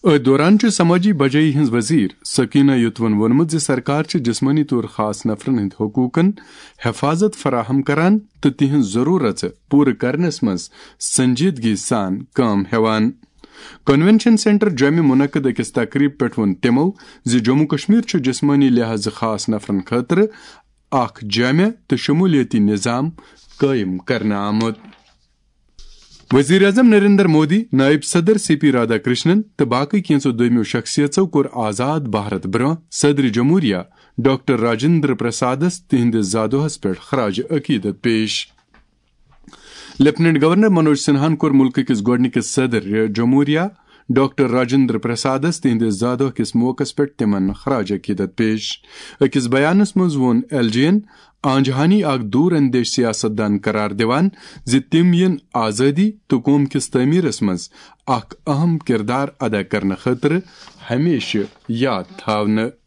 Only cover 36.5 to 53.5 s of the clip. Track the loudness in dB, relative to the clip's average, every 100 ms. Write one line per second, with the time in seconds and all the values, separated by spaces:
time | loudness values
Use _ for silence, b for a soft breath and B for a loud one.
36.5 | -2 -4 -4 -6 -6 -6 -4 -2 -4 -4
37.5 | -6 -2 -4 -4 -4 -2 -2 -2 -6 -10
38.5 | _ _ _ _ _ _ _ _ _ -20
39.5 | B B B B B 2 4 2 4 2
40.5 | 4 4 4 2 2 2 2 0 0 2
41.5 | 4 2 0 -2 0 0 0 0 -2 -2
42.5 | -2 0 -2 -2 -2 -2 0 0 2 2
43.5 | -2 -4 b b b b 0 0 0 0
44.5 | 0 0 2 2 -2 -4 -4 -2 -2 -2
45.5 | -2 -2 0 -2 -2 -2 -2 -4 -4 -4
46.5 | -2 -2 -2 -6 -4 -4 -2 -2 0 -2
47.5 | -4 -4 -4 -4 -6 -6 -6 -6 -2 -2
48.5 | -2 -8 -12 B B B B 0 0 -2
49.5 | 0 2 2 2 0 -2 0 0 0 -2
50.5 | -2 -2 0 2 0 -2 b b b -2
51.5 | 0 0 0 2 2 0 -4 -2 0 2
52.5 | 2 2 0 -2 0 -2 0 -4 -2 -2